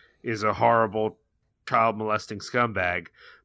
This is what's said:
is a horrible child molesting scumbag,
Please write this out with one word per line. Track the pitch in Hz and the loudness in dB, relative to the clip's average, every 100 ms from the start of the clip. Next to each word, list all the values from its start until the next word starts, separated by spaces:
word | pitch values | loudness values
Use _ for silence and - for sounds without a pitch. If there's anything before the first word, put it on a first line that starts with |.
| _ _ | _ _
is | 120 110 | -8 -2
a | 107 | -2
horrible | 95 117 117 113 110 107 - _ _ _ _ - | 2 4 4 2 0 -4 -4 _ _ _ _ -2
child | 123 113 107 | 2 2 0
molesting | 110 107 - 104 | -2 -4 -4 -12
scumbag, | - 123 120 98 90 90 82 _ - - | -4 -2 0 0 -2 -4 -8 _ -20 -20